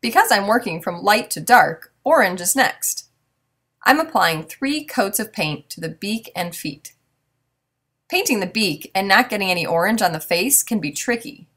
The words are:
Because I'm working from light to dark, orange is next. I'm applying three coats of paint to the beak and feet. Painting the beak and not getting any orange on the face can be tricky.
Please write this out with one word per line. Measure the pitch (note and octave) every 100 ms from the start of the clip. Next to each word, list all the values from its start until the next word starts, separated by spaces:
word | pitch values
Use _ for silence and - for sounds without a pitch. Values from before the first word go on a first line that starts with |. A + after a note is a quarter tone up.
Because | - F4 G#4+
I'm | A3 G3
working | A#3 A3 E3
from | F#3+ F3
light | F#3+ G#3+ -
to | -
dark, | - A#3+ C#3+ D#3+ - _
orange | C4 D#4 G3+ F3+
is | F3 C4+
next. | G#3+ - - - - _ _ _ _ _ _ _ -
I'm | D#4
applying | D#4+ - E3+ D#3+
three | D#3+ - C4+ D4+
coats | D4 - G3 -
of | G#3+
paint | - D#3 D3 -
to | -
the | E3
beak | E3 G3 A3+ - -
and | F3 E3
feet. | D#3 D3 - _ _ _ _ _ _ _ _ _ _ _ _
Painting | F4+ G4 A#3
the | F3+
beak | A3 G3+ D3+ - F#3+
and | G3
not | G3 B3+
getting | G#3 F#3+
any | F3+
orange | D#3+ E3+ F#3 A3+
on | G3
the | D#3+
face | - E3+ A3 C#4
can | - A3
be | D#3
tricky. | - - A#3 - - -